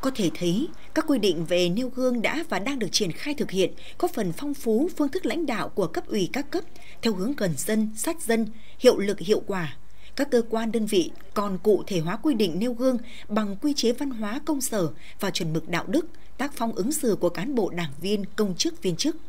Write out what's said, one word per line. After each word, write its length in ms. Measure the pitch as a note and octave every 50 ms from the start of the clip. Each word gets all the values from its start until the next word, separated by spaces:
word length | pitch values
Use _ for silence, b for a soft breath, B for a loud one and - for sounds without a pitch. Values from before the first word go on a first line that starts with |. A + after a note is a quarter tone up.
Có 100 | - C4 C4
thể 160 | - G3+ D#3+ -
thấy, 340 | - F3 F3 E3+ G#3 D4+ F4+ B B B B -
các 100 | D#4 D#4+ D#4
quy 100 | C#4+ B3
định 260 | G3+ G3+ E3 D#3+ E3+
về 240 | D#3+ F3+ F3 F3+ F3
nêu 220 | F3 G#3+ C4 B3+ -
gương 280 | B3 B3+ B3+ B3 A#3+
đã 220 | G3+ - - D4 E4+ -
và 100 | - -
đang 200 | F#3+ C4 C#4+ C4
được 100 | G#3+ E3
triển 200 | - - G#3+ F3
khai 220 | D#3 - - D4 D4
thực 160 | D4 G#3 -
hiện, 220 | E3+ F#3+ F#3 - B B B B B B
góp 120 | - F4
phần 220 | - B3+ G#3+ F3+
phong 220 | D#3+ - C#4 D4 C#4+
phú 340 | - - A#3 A3 A3 D4 F#4 -
phương 120 | - D4 C#4+
thức 180 | - F#4 -
lãnh 200 | C4 A3 D#4 E4+
đạo 220 | C4+ A#3 G3+ D3 -
của 180 | - - F#3+
cấp 200 | D#3+ - - -
ủy 240 | - A3 G#3+ F3+ D#3+
các 180 | - B3+ C#4+ -
cấp, 140 | - F4 - - B B B B B B
theo 100 | - A3+
hướng 200 | G#3+ F3+ F#3 A#3+ D4
gần 180 | C#4+ G#3+ F3+ D3+
dân, 340 | C3 - - A3 A3 A3 G#3+ G#3+
sát 260 | - - D#4+ E4+ E4
dân, 240 | - - A3+ A3+ A3+ G#3 B B B B B B
hiệu 200 | - B3 G#3 -
lực, 200 | G3 G3+ G3 -
hiệu 240 | E3+ F3 G#3 D3+ -
quả. 300 | - G3 F#3 E3+ C#3+ - - b b b b b b b
Các 140 | - C#4 C#4+
cơ 120 | - A#3+ A3+ -
quan 220 | - A3 A3+ A3+
đơn 140 | G#3 A3+ G#3+
vị 240 | G3 A3 F#3+ D#3+ - - - - - -
còn 240 | G#3+ G3+ G3+ F#3+ F3+
cụ 200 | - G#3+ G3+ - -
thể 140 | - G3+ F3
hóa 160 | D#3 E3+ F#3+
quy 180 | A3 - D#4 C#4+
định 240 | G#3 A3 F3+ D#3 F3+
nêu 140 | G#3+ B3+
gương 260 | A#3+ A#3 B3+ C4 B3+ A3+ B B B B B B
bằng 280 | G#3+ G#3+ G#3+ G3+ G3 F#3+
quy 120 | - D4+ C#4+
chế 180 | - - A3+
văn 180 | A#3+ - D4 C#4
hóa 300 | B3+ G#3+ A3 G3+ G#3+ C#4+ -
công 160 | - D#4 C4+
sở 280 | A#3+ - A#3 G#3 F3 D3 B B B B B B
và 100 | - G3
chuẩn 220 | E3+ - F#3 D#3+
mực 160 | D#3 E3 - -
đạo 160 | E3+ E3+ -
đức, 200 | F3+ G3 D4+ E4+ - B B B B B -
tác 140 | C4+ C#4+ -
phong 180 | - A#3 A3+
ứng 200 | - - F3+ A#3+
xử 240 | D#4 - - A#3+ F#3+ -
của 80 | F3+ F3
cán 260 | F3 - F3 C4+ D4
bộ 160 | A#3+ G3 D#3+
đảng 220 | D#3 F3 E3+ D3 C3 -
viên, 240 | E3 G3 G#3 G3+ G3+ - -
công 180 | - G#3+ G3+ F3
chức 280 | - - E4 E4 -
viên 140 | - F#3+ E3
chức. 200 | - - C#4+ E4 - -